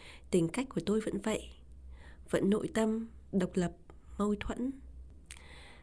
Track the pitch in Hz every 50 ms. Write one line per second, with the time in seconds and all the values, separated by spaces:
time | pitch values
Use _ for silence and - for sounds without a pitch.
0 | - - - - - - - 180 165 165 - 247 269 - - 175 160 185 214 220
1 | 208 - - 196 - 220 214 - - - - - - - - - - - - -
2 | - - - - - - - - - 190 208 214 - - - 220 220 220 220 220
3 | 226 - - - - - - 190 180 175 - 190 175 170 - - - - - -
4 | - - - - 202 208 208 208 - 226 220 233 240 269 269 - - - - -
5 | - - - - - - - - - - - - - - - -